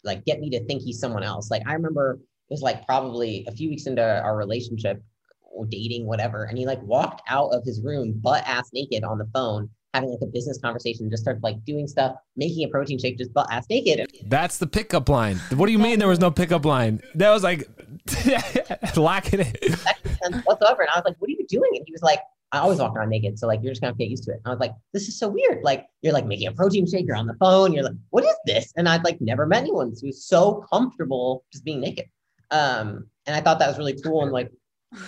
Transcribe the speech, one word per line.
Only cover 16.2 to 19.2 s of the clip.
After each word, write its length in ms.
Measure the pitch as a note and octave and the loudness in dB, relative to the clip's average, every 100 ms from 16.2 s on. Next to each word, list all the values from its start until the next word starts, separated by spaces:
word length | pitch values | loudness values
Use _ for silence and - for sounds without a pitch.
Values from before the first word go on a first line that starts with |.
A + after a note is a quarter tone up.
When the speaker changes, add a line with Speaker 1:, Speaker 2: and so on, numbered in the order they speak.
Speaker 2:
no 100 | F3 | 4
pickup 340 | D#3+ F3 E3+ | 4 2 2
line? 360 | D3+ C3+ A2+ A2 - | 2 4 4 0 -2
That 160 | D#3 G3+ | 2 6
was, 100 | G#3+ | 6
like, 240 | F#3 F3 - - - D#3 - | 4 0 -4 -14 -20 -16 -8
<laughs> 920 | - A#3+ B3+ - B3 - - G#3 - | 0 2 2 0 -2 -2 -4 -2 4
lacking 440 | D#3 F#3+ | 4 4